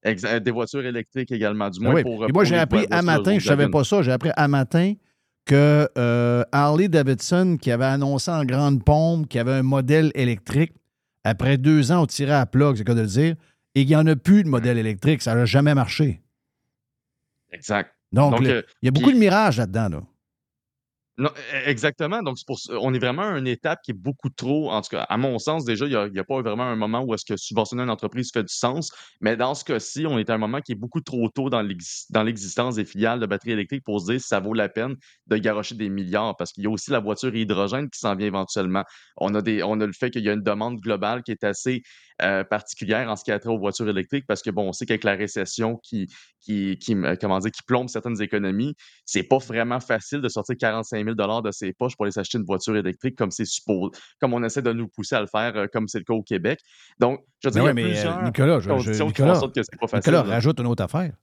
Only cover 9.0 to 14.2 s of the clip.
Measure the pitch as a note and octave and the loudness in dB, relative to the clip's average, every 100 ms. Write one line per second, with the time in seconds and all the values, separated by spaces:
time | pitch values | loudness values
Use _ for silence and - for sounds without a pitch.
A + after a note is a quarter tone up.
9 | D#3+ E3 D3+ B2 A#2 C3+ C3 C#3 B2+ D#3 | 4 0 -2 -2 0 2 2 2 4 4
10 | D#3 C#3 B2+ A2 - C#3 E3 _ _ _ | 4 2 0 0 -2 0 0 _ _ _
11 | _ _ - G2 B2+ C#3 C3+ D#3 B2+ F3 | _ _ -2 0 2 4 6 4 6 4
12 | D#3 - C#3 C#3+ C3 B2+ C#3+ A#2+ G#2+ A#2 | 2 0 2 2 4 4 4 2 2 2
13 | A2 G2+ D#3+ D#3+ _ _ _ C#3 C#3 D#3 | 2 4 2 0 _ _ _ 2 4 6
14 | D#3 D3 | 6 4